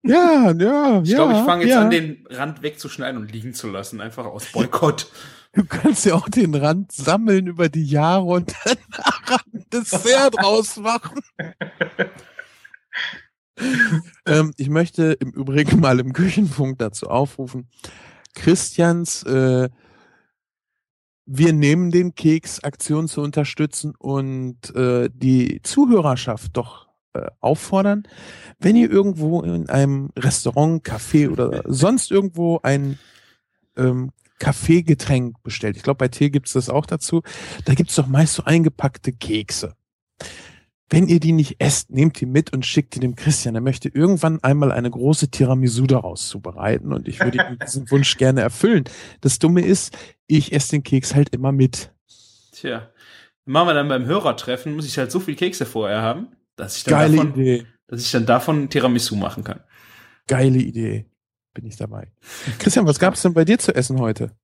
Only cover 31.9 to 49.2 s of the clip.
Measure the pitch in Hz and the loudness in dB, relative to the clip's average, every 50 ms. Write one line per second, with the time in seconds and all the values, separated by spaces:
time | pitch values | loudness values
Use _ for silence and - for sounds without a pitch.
31.9 | 254 247 - - 190 196 196 190 165 170 170 170 170 160 - 131 139 139 139 139 | 2 0 -2 2 0 0 0 0 -4 -2 -2 -2 -2 0 0 0 0 0 0 -4
32.9 | 135 - _ _ _ _ _ _ _ _ _ _ _ _ _ _ _ - 127 127 | -6 -8 _ _ _ _ _ _ _ _ _ _ _ _ _ _ _ -2 0 0
33.9 | 127 127 127 131 _ _ _ _ _ _ - 147 139 - - - 165 180 165 160 | 0 -2 -6 -8 _ _ _ _ _ _ -4 -4 -2 -2 2 4 4 4 4 2
34.9 | 147 - - - 139 127 123 120 113 _ _ 117 107 - 113 107 101 - - 139 | 0 0 2 0 0 0 0 -4 -8 _ _ -12 -10 -6 -6 -6 -6 -4 -2 -4
35.9 | 139 - 135 127 123 - 147 147 139 143 - - - 131 123 127 127 143 156 - | -2 0 -2 -4 0 0 0 2 2 -2 -4 -2 -4 -4 -2 0 -2 -2 -2 -2
36.9 | 175 156 - - 170 170 - - - - - - - - - - 135 131 165 - | -6 -6 -4 -2 -2 -2 -4 -4 -18 -16 -16 -16 -14 -8 0 0 2 2 2 0
37.9 | - - 143 131 135 143 165 151 - - - - 156 170 160 156 - - - 135 | 0 -2 0 2 4 4 4 4 2 -4 0 2 2 4 4 2 0 0 -4 -4
38.9 | - - - 127 123 - - - 107 110 101 - - - - 78 - _ _ _ | -4 -4 -8 -8 -8 -8 -8 -6 -6 -6 -6 -6 -8 -8 -8 -10 -14 _ _ _
39.9 | _ _ _ _ _ _ - - - - - - - _ _ _ _ _ _ _ | _ _ _ _ _ _ -18 -18 -18 -20 -20 -20 -20 _ _ _ _ _ _ _
40.9 | - 165 190 165 170 170 151 165 165 160 147 - - _ - 143 139 - - _ | 4 4 6 6 4 4 4 4 4 4 2 0 -2 _ 0 0 0 -2 -6 _
41.9 | - 131 151 165 - - 131 123 127 147 160 - - 131 123 - - 156 143 _ | 0 2 2 2 2 0 -6 0 0 0 0 0 -6 -6 -6 0 0 -2 -2 _
42.9 | - 123 127 127 120 - - 151 143 - - 123 113 113 120 135 127 - - - | -6 -4 -4 -4 -4 -2 0 0 0 0 -2 -4 -4 -2 -2 -2 -2 -2 -6 -6
43.9 | - 139 160 185 196 156 - 160 160 156 - 131 139 147 147 131 - 120 120 123 | 0 2 2 2 2 2 0 -2 -2 0 2 2 2 4 2 2 0 0 -4 -4
44.9 | 117 123 123 143 156 - 151 139 - - 135 127 131 131 131 123 113 120 131 131 | -4 -2 0 2 2 2 0 -4 0 0 2 2 4 2 2 2 2 2 2 4
45.9 | 135 120 - 90 82 - - - - 104 - 90 - - - 104 113 - - - | 2 2 0 -4 -10 -10 -10 -10 -10 -10 -12 -12 -10 -4 -2 -2 -2 -2 -2 -6
46.9 | 139 - - - - - - 120 120 131 127 - 123 117 - - - 135 131 110 | -6 -6 -6 -8 -4 -2 -2 0 0 -2 -4 -4 -6 -12 -10 -8 -8 -8 -4 0
47.9 | 135 139 139 - - - 135 131 131 127 107 123 - - - 220 233 165 131 - | 0 2 2 0 0 2 2 2 2 2 0 -2 -2 0 2 2 2 2 0 -2
48.9 | - - - - - _ | -14 -20 -20 -20 -20 _